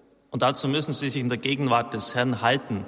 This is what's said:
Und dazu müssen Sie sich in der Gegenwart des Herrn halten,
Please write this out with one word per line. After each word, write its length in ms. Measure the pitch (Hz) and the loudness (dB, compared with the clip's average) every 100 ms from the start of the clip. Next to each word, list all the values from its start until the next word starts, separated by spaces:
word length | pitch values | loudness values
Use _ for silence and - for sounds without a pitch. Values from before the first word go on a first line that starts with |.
| _ _ _ | _ _ _
Und 100 | 123 | 0
dazu 260 | 123 139 139 | 0 2 0
müssen 240 | 147 151 | 0 0
Sie 180 | 135 139 | -2 -2
sich 120 | 139 | -2
in 80 | 120 | -2
der 80 | 117 | -2
Gegenwart 560 | 135 139 135 120 120 | -2 0 2 2 0
des 200 | 110 - | 0 0
Herrn 280 | 127 127 113 | 2 0 2
halten, 440 | 120 135 - 101 | 2 2 0 -6